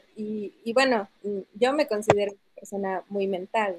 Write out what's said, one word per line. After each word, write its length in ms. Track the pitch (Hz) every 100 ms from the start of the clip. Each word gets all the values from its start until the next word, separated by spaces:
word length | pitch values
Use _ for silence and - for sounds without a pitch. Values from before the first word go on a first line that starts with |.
| - -
Y, 360 | 214 214 196 -
y 80 | 233
bueno, 360 | 240 262 220 202 _ 202 196 -
yo 180 | 208 247
me 160 | 302 294
considero 440 | 208 214 202 202
una 220 | 202 _
persona 500 | - - 202 190 185 -
muy 180 | 202 196
mental, 500 | 180 190 220 202